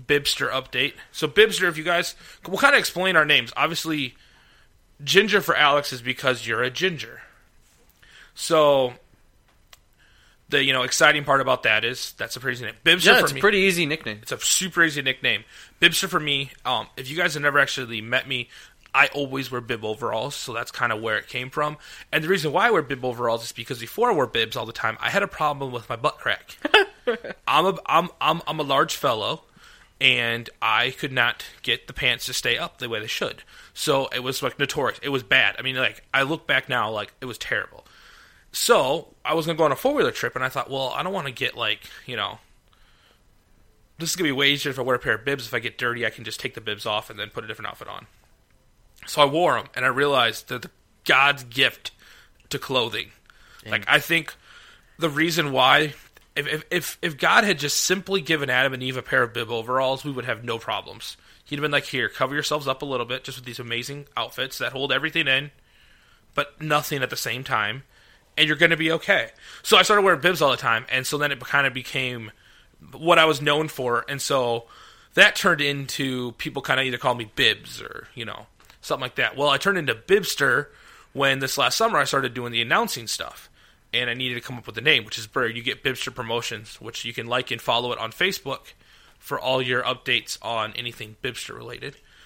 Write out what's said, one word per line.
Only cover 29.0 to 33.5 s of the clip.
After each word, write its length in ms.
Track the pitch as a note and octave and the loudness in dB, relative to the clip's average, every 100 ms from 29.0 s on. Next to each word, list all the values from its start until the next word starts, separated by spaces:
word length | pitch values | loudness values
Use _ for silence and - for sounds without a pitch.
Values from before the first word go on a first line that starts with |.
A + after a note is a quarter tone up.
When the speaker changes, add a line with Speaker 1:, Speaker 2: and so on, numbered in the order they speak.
| C#3+ A2+ G#2 D#3 _ _ - - - - | -2 0 -2 -6 _ _ -20 -20 -20 0
Speaker 1:
and 500 | C3+ B2 A#2 A#2 A#2 - | 2 2 0 -2 -6 -4
I 300 | A2 A2 B2 | 0 2 0
could 200 | C3 D3 | -2 -4
not 340 | C3 A#2 - - - | 0 0 0 -10 -8
get 260 | - A#2 - | -4 -4 -4
the 60 | |
pants 320 | - B2+ A#2 - | -4 -2 -2 -4
to 60 | |
stay 240 | B2+ B2+ A#2+ | -4 -2 -2
up 200 | E3 - | -4 -8
the 100 | B2 | -8
way 140 | A2+ | -6
they 60 | A2 | -6
should. 360 | - - - - | -6 -6 -8 -16